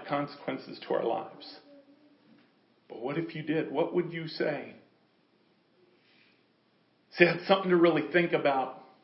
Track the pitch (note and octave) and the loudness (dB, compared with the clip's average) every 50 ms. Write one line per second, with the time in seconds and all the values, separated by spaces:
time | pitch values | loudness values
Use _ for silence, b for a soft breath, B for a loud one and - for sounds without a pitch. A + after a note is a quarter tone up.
0 | - - D3 D3 D3 D3 - - - C3+ C3 C3 - - - - - - - - | -4 -4 -4 -4 -4 -6 -10 -10 -8 -8 -8 -8 -8 -12 -16 -10 -4 -2 -2 0
1 | - A2+ A#2 A2+ - - - - - - - - - - - - - _ - _ | 0 0 -2 -2 -4 -8 -14 -18 -18 -18 -18 -20 -20 -20 -20 -20 -20 _ -20 _
2 | D4 D4 _ _ _ _ - _ _ _ _ _ _ _ _ _ _ - - A2 | _ _ _ _ _ _ -20 _ _ _ _ _ _ _ _ _ _ -18 -12 -10
3 | A#2 C#3 D3 D#3+ - - - D#3 D3 D3 D#3 E3+ F3 - C3+ D#3 E3 - - F3+ | -8 -6 -4 -4 -4 -6 -6 -8 -4 -2 0 0 -2 -2 0 0 0 0 0 0
4 | D#3+ D3+ D#3+ E3 D#3+ D#3 - - D#3+ D#3 C#3+ B2+ A#2 - - - - _ _ _ | -2 -2 -4 -8 -8 -6 -4 -2 -2 -2 -2 -4 -6 -12 -16 -20 -20 _ _ _
5 | _ _ _ _ _ _ _ _ _ _ _ _ _ _ _ _ _ _ _ _ | _ _ _ _ _ _ _ _ _ _ _ _ _ _ _ _ _ _ _ _
6 | _ _ _ _ _ _ _ _ _ _ _ _ _ _ _ _ _ _ _ _ | _ _ _ _ _ _ _ _ _ _ _ _ _ _ _ _ _ _ _ _
7 | _ _ - - F3 E3 - - - - F#3+ F#3+ - F3+ F3+ E3+ E3+ E3+ D#3 D3+ | _ _ 4 6 6 6 4 2 2 2 2 4 4 4 4 6 6 6 6 4
8 | - - E3+ F3 E3+ E3 D#3+ C#3+ - C#3+ C3 C3 B2+ - - - - - - _ | 2 2 2 2 2 2 2 2 2 2 2 0 -2 -4 -8 -14 -20 -20 -20 _